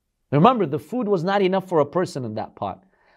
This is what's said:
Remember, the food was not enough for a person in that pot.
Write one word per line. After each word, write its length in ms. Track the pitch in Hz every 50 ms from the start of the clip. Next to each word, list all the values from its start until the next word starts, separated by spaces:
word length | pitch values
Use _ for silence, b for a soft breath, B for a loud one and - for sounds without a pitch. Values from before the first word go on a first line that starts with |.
| _ _ _ _ _ _ -
Remember, 340 | 143 165 233 262 233 185
the 140 | 143 143 147
food 260 | - - - 254 247
was 160 | 208 202 180 151
not 180 | 190 196 208
enough 280 | 196 180 185 190 185 185
for 100 | 185 156
a 80 | 143
person 380 | 143 - 175 185 - - 147 127
in 100 | 113 107
that 220 | 110 101 - -
pot. 280 | - - 98 90 - _ _ _ _ _ _ _